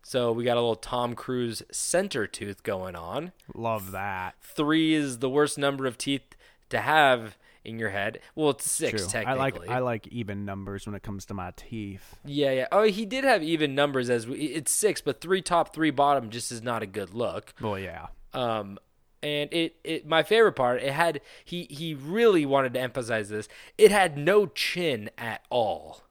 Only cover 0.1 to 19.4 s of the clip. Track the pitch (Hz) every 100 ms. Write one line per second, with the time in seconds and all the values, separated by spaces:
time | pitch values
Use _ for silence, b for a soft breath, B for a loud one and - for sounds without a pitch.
0.1 | 131 120 117 120 120 120 110 - 123 120
1.1 | 117 - 127 120 110 - - - 175 196
2.1 | 131 101 - 104 98 - 95 92 87 82
3.1 | 120 175 _ - - 113 110 95 95 101
4.1 | 95 92 - - - 147 160 160 156 143
5.1 | 120 131 139 147 147 143 139 135 113 -
6.1 | 139 _ - b b _ 117 107 156 143
7.1 | 123 110 - b b - 113 110 101 104
8.1 | - B - 151 139 - - 151 107 90
9.1 | 113 110 131 135 - 87 127 123 113 -
10.1 | 120 104 101 101 98 98 98 - 101 -
11.1 | 98 - 98 90 - - 113 101 95 -
12.1 | - - 143 139 131 127 190 220 196 214
13.1 | 262 269 214 156 160 151 135 147 135 123
14.1 | 120 113 131 147 151 - - 208 160 -
15.1 | 131 165 190 - 175 156 156 160 139 143
16.1 | 139 113 117 - 120 120 113 107 101 95
17.1 | 107 113 90 - - 110 98 95 82 82
18.1 | - - 131 120 110 101 98 _ _ _
19.1 | _ 147 147